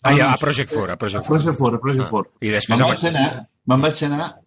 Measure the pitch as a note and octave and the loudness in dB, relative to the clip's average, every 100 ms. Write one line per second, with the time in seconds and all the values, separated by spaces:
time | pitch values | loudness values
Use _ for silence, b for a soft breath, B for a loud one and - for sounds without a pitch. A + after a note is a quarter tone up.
0 | C3 C#3 C3 C3 D3 C#3 C3+ A2+ F#2+ F2+ | 4 4 4 2 0 -2 -2 -4 -4 -4
1 | G#2+ G2+ - D#3 D#3 C#3 B2+ A#2 C3 C3 | -4 -6 0 0 2 2 0 0 -2 -2
2 | F#2+ G#2+ F#2+ _ A2 G#2 - A2+ C3 - | 0 -2 -4 _ -2 -2 0 2 2 2
3 | E3+ D#3 C#3 - - _ - C3 D3+ - | -2 0 0 -2 -14 _ 0 2 2 0
4 | D3 D3 E3 - | -4 -4 -6 -10